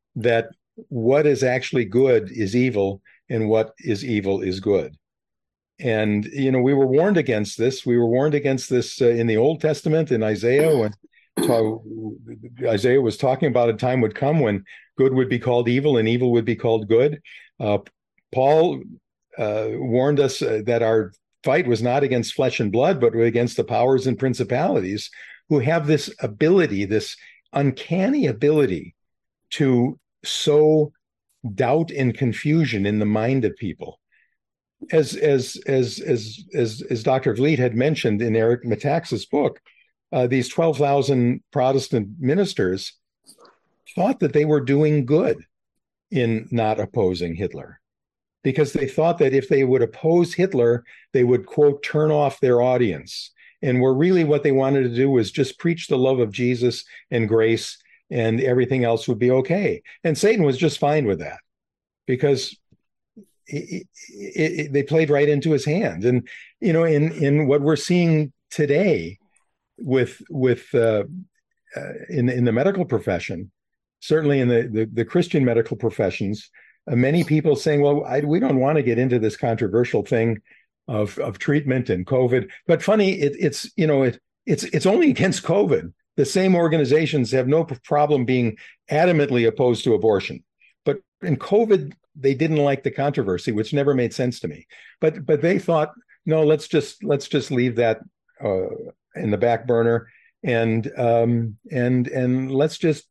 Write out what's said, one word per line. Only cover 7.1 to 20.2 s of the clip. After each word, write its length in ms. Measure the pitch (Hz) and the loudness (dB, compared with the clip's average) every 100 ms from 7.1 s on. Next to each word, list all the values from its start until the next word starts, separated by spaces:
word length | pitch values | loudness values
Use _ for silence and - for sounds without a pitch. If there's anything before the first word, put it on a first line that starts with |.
| 180 | 2
against 400 | 135 107 104 - | 0 -2 -4 -2
this. 300 | 120 - 127 | -2 -2 0
We 100 | 120 | 0
were 120 | 117 | 2
warned 260 | 123 151 | 2 0
against 340 | 147 135 131 - | 0 -2 -4 -2
this, 320 | 123 120 - | -2 -2 0
uh, 80 | 123 | 0
in 180 | 117 117 | 2 0
the 100 | 107 | 2
Old 240 | 135 160 | 0 0
Testament, 500 | 156 151 170 156 151 | -2 -2 -2 0 0
in 120 | 117 | -2
Isaiah, 540 | 107 101 117 139 156 143 | -2 -2 0 2 2 2
when 160 | 107 104 _ _ _ - - | -2 -6 _ _ _ -4 0
ta-, 320 | 117 110 113 110 110 110 123 113 110 120 123 131 | 2 0 -4 -12 -12 -12 -14 -18 -20 -20 -8 -2
Isaiah 320 | 107 123 135 | 0 2 2
was 160 | 117 - | 2 0
talking 320 | 131 131 139 | -2 0 0
about 200 | 123 120 | 2 0
a 60 | |
time 260 | 107 127 131 | 0 -2 0
would 160 | 110 - | -2 -2
come 240 | 135 160 | -2 0
when 240 | 117 98 - - - - | 0 -2 -6 -20 -10 0
good 180 | 131 | 2
would 140 | 131 123 | 2 0
be 100 | 120 | -2
called 300 | 123 120 117 | 0 0 2
evil 280 | 127 147 123 | 0 2 2
and 120 | 110 | 2
evil 240 | 120 127 | 2 2
would 120 | 120 | 0
be 120 | 110 110 | 0 -2
called 320 | 117 113 104 | 0 0 2
good. 320 | 113 147 151 - - - - | 2 2 -2 -14 -20 -20 -8
Uh, 180 | 107 101 - _ _ _ _ | -2 -2 -4 _ _ _ _
Paul, 480 | 127 135 156 170 135 - - _ _ _ - | 0 2 4 2 -2 -12 -20 _ _ _ -8
uh, 300 | 107 107 110 | -4 -4 -4
warned 440 | 123 131 120 139 | -6 -2 0 2
us, 240 | 143 | 2